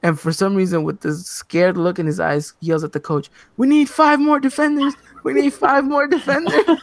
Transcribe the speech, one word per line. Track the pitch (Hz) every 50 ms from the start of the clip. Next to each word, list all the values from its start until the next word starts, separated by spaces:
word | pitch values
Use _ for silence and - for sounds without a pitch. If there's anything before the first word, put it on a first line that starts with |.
| -
and | 175 165 147
for | - 165
some | 160 - 196 196 202
reason, | 196 190 180 175 165 156
with | 156 156 202
this | - 156 151 156 180
scared | - - - - _ - 165 175 185 185
look | 180 170 180 175 180
in | 170
his | 156 147 185
eyes, | 165 160 147 147 147 - - _
yells | - 165 160 156 156
at | 151 -
the | 147
coach, | - - 160 147 139 - _ - - _ _
We | - 233
need | 269 285 302 294 -
five | - - 311 294 294 285
more | 285 302 302 285
defenders! | 277 269 - - 294 302 294 294 277 285 277 - _ _ - - -
We | 220 262
need | 285 285 285 -
five | - - - 269 277 277
more | 269 294 285 285
defenders! | 285 311 320 - - 269 277 339 339 381 453 427 - 330 302